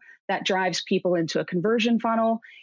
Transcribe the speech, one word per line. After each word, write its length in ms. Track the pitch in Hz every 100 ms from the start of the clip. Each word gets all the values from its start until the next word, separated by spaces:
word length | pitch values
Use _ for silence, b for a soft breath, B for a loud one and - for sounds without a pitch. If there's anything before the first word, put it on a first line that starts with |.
| B B -
that 160 | 190 190
drives 360 | 190 185 170 -
people 280 | 185 185 170
into 260 | 165 156
a 40 | 156
conversion 540 | 180 202 233 240 226
funnel. 400 | 233 226 226 226 B B